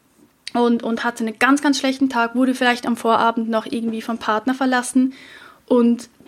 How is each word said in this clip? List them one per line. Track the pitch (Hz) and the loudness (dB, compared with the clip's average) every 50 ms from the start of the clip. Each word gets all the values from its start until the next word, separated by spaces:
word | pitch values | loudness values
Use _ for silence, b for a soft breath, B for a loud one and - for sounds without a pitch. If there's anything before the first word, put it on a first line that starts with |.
| _ _ _ _ _ _ _ _ - - - 240 | _ _ _ _ _ _ _ _ -12 -6 0 2
und, | 240 240 233 226 - | 2 2 2 2 0
und | 226 226 226 - | -2 -4 -4 -4
hatte | 240 233 - 226 | -4 -4 -4 -6
einen | 220 220 - | -6 -2 0
ganz, | 240 262 277 285 | 2 2 2 4
ganz | - 294 269 - | 2 0 0 0
schlechten | - 269 269 269 277 262 | 0 -2 0 0 0 0
Tag, | 240 233 233 233 240 | 0 0 -2 0 0
wurde | 247 262 262 254 | 0 0 0 0
vielleicht | - 254 247 240 247 - | 0 0 0 0 0 -2
am | 254 233 | -4 -4
Vorabend | - - 226 226 - 226 233 233 240 226 226 | -2 0 2 2 2 2 2 0 -2 -2 -2
noch | 226 220 220 | -2 -4 -4
irgendwie | - 285 233 226 226 220 220 | -4 -6 -4 -4 -4 -6 -6
vom | - - 226 | -8 -8 -8
Partner | 233 - - 214 - - 262 262 | -6 -2 -2 -2 0 0 -2 -2
verlassen | - 269 254 254 247 247 - - 254 254 262 B B B B B B B B B B B | 0 0 0 0 0 -2 0 2 2 2 0 B B B B B B B B B B B
und | - 254 240 233 233 233 233 - - _ _ - | 2 4 4 4 4 2 0 -4 -12 _ _ -6